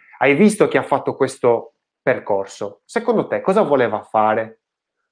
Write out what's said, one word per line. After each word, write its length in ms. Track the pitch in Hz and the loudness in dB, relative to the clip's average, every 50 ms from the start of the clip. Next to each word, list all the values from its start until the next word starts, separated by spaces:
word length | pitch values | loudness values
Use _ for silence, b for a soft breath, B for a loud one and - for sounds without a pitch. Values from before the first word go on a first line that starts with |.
| b b b b | b b b b
hai 160 | 131 139 139 | 0 2 4
visto 340 | 147 208 208 214 - 156 143 | 4 4 2 4 2 0 2
che 100 | - 139 | 2 -2
ha 40 | 123 | 0
fatto 340 | - 156 135 - 139 120 | 0 -2 -2 -2 -6 -2
questo 580 | - 135 127 - - - 123 117 113 - - _ _ _ _ _ _ _ | -2 -2 -2 -2 -2 0 0 0 0 -2 -8 _ _ _ _ _ _ _
percorso? 800 | 139 120 107 - - 104 98 98 - - - 110 101 - _ _ | -2 -2 -2 -2 -4 -2 -2 -4 -6 -10 -12 -12 -12 -12 _ _
Secondo 420 | _ - 233 220 - 233 190 139 | _ -6 -4 -2 0 -2 -2 -2
te 140 | - 107 104 | -2 -4 -4
cosa 220 | - - 190 220 190 | -2 0 2 2 2
voleva 400 | - 143 131 123 110 107 101 - | 2 2 0 0 0 -2 -6 -8
fare?" 580 | - - 110 107 107 110 113 110 110 110 _ _ _ _ _ _ _ _ _ _ _ | -2 0 0 2 2 0 0 -4 -6 -12 _ _ _ _ _ _ _ _ _ _ _